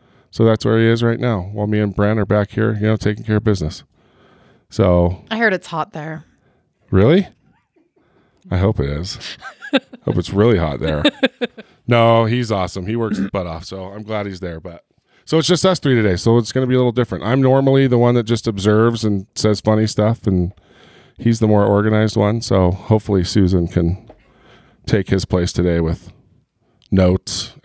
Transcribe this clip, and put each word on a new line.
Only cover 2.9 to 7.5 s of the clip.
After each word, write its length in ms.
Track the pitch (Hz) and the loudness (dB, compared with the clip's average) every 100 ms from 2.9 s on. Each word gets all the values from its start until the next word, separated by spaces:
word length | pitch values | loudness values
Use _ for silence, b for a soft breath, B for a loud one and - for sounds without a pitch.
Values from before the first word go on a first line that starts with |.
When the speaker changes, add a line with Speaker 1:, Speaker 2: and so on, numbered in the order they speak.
| 110 | 0
Speaker 1:
taking 260 | 110 107 | -2 -4
care 140 | 110 107 | -2 0
of 60 | |
business. 400 | 110 95 78 - - b b b b b b b b | 0 0 -4 -8 -18 b b b b b b b b
So 540 | - 95 87 87 90 - | 0 4 4 2 -2 -8
Speaker 2:
I 80 | 220 | -2
heard 160 | 226 | 0
it's 140 | 185 - | 0 -6
hot 260 | 160 151 | -8 -8
there. 300 | 160 151 156 - _ _ _ _ _ _ | -10 -12 -14 -16 _ _ _ _ _ _
Speaker 1:
Really? 380 | 95 110 180 - _ _ | 4 4 4 0 _ _